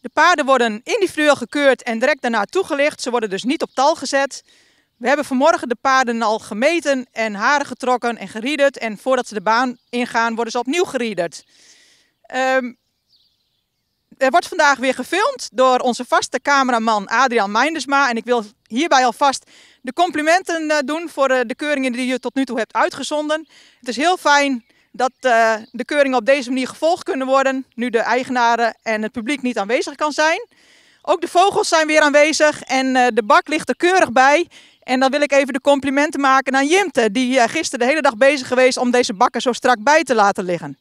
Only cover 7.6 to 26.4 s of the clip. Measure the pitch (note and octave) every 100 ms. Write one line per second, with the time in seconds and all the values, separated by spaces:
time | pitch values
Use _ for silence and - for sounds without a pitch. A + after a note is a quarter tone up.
7.6 | C#4+ B3+ B3+ B3+ A#3+ A#3 F#3+ G#3+ A#3 D4
8.6 | C#4 C4+ A3+ G#3 - B3+ A#3+ G#3 F#3+ A3+
9.6 | B3+ A#3+ _ A#3+ A#3+ A#3+ A3+ A3+ A#3 B3
10.6 | B3 E4+ F#4+ C4 A#3 G3 G3 - _ _
11.6 | _ _ _ _ _ _ _ B3+ C4 C4
12.6 | B3 - _ _ _ _ _ _ _ _
13.6 | _ _ _ _ _ - C4 E4+ - F#4
14.6 | D4 C4 C4 B3 B3+ F4 A#4 C5+ - -
15.6 | C4 B3+ B3+ A#3 B3 E4 - B3+ - C#4+
16.6 | C4 A#3+ A3+ G#3+ G3 A3+ C4 A#3 G3+ G#3
17.6 | C#4 D#4+ C4 C#4 C#4 A#3 A3+ A#3+ G#3 _
18.6 | _ A3+ E4+ C#4 B3+ G#3+ C#4+ C4 _ _
19.6 | _ _ B3+ B3 F4 D#4 D4+ F4 F#4 E4
20.6 | D#4 D4+ C4 D#4 E4+ - C4+ C4 A#3+ B3+
21.6 | D4+ C#4+ C4 A#3+ B3+ B3+ B3 C4+ C4+ A#3
22.6 | G#3+ A3+ D#4 - C4 D4+ D4+ D#4 D#4 _
23.6 | _ _ - A3+ D#4+ F#4 D4+ C#4+ C#4 B3
24.6 | _ _ _ G3 B3+ _ B3+ A3+ A3+ A3
25.6 | A3 A3+ B3+ D4 C#4 B3+ G#3+ C#4+